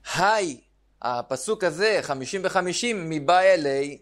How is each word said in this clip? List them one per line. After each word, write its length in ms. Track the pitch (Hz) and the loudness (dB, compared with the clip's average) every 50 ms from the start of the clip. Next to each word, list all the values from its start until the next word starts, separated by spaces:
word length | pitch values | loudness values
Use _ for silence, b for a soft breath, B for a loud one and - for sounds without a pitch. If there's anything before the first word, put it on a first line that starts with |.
| _ - - | _ -6 -2
היי, 460 | 160 180 202 220 214 196 165 127 - _ _ _ _ _ _ _ _ | 2 2 4 4 2 0 -2 -6 -10 _ _ _ _ _ _ _ _
הפסוק 640 | - 120 123 120 120 - 131 127 - 208 220 214 185 | -4 -4 -4 -4 -4 -4 -6 -6 -2 -4 -4 0 -2
הזה, 340 | 175 151 165 202 220 208 160 | -2 0 0 0 2 2 0
חמישים 400 | - - 143 131 131 - - 190 | 0 -2 -6 -6 -4 -6 -6 -4
בחמישים, 680 | 185 185 - 190 180 180 175 - 240 240 226 196 165 160 | -4 0 0 0 0 0 -4 -2 -2 -2 -2 -4 -4 -6
מבאי 440 | 160 156 143 143 175 185 185 190 190 | -6 -2 2 4 4 6 6 6 4
אלי 440 | 170 151 139 135 139 143 147 143 - | 4 2 0 0 -2 -2 -4 -8 -16